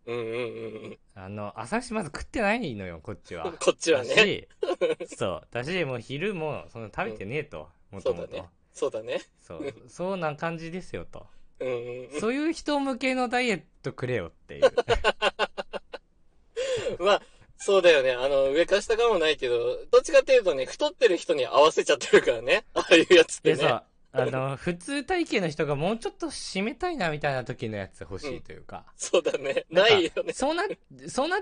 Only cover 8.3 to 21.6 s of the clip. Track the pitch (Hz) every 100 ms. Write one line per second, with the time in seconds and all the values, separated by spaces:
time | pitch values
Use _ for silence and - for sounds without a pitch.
8.3 | - 92 _ _ - 143 113 113 160 -
9.3 | _ _ 82 - - - - 180 196 160
10.3 | 147 165 165 165 175 - 95 85 - -
11.3 | - - - 131 123 120 123 127 151 214
12.3 | 269 311 320 - 285 277 247 262 254 247
13.3 | 247 247 180 - _ - - 123 123 85
14.3 | - _ 73 523 - - 453 427 - 415
15.3 | - 214 - - 202 - - _ _ _
16.3 | _ _ - 523 494 370 - 185 190 -
17.3 | - - - - 196 175 156 131 123 135
18.3 | 139 135 143 170 190 - 220 233 202 156
19.3 | 147 127 120 120 - - 240 254 277 262
20.3 | 254 190 139 127 - 302 359 226 175 -
21.3 | 151 123 123